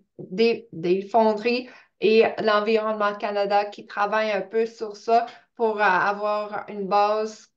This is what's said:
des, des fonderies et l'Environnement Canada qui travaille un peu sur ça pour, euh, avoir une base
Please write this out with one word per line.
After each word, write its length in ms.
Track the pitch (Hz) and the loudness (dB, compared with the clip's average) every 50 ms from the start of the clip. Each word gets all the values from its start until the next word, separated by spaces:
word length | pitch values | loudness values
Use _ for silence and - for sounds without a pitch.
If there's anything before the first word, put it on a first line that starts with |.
| _ _ _ - | _ _ _ -18
des, 500 | - - 180 180 226 233 226 220 - - - | -16 -6 -2 2 2 2 2 0 -4 -12 -10
des 300 | 170 160 175 180 196 190 196 | -4 -2 0 0 0 0 0
fonderies 600 | - 233 220 220 214 208 214 240 240 247 254 - - - _ _ _ - | 2 2 2 2 2 0 0 -2 -2 -2 -4 -8 -14 -20 _ _ _ -2
et 240 | - 208 220 220 220 196 202 - - | 2 4 6 6 4 4 2 -2 0
l'Environnement 720 | 220 214 208 208 214 220 214 214 220 220 208 208 208 208 | 2 2 2 2 2 0 0 0 -2 -2 -2 -2 -2 -2
Canada 500 | 208 - 208 208 202 202 196 202 202 208 | -4 -6 -4 -2 -2 -2 0 2 0 0
qui 220 | 208 208 - 220 | -2 -6 -14 -16
travaille 440 | - - 208 202 202 208 220 220 220 | -10 -6 -4 -2 0 0 0 0 0
un 120 | 208 190 190 | -2 -4 -4
peu 240 | - - 226 226 | -2 -2 -2 -2
sur 280 | 226 226 - 226 214 202 | -2 -4 -8 -12 -12 -12
ça 300 | 202 - - 226 233 233 233 - - _ _ _ | -8 -2 2 2 2 2 0 -6 -16 _ _ _
pour, 240 | - 233 220 214 202 | -2 -2 -2 0 2
euh, 40 | 214 | 2
avoir 840 | 196 185 175 151 196 208 208 208 208 208 208 208 208 208 202 - - | 2 4 4 2 0 0 -2 -2 -2 -2 -2 -4 -6 -8 -10 -10 -10
une 180 | 214 208 196 | -8 -8 -4
base 640 | 185 202 208 208 208 214 214 214 220 214 - - _ _ | 0 2 2 4 2 2 0 -2 -6 -8 -14 -20 _ _